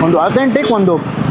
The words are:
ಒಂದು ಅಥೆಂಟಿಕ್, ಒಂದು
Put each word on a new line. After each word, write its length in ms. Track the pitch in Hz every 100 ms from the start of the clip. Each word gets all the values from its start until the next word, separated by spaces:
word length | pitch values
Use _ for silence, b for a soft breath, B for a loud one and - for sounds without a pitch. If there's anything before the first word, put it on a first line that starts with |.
ಒಂದು 160 | 160 170
ಅಥೆಂಟಿಕ್, 520 | 170 247 269 240 -
ಒಂದು 280 | 220 190 165 - - -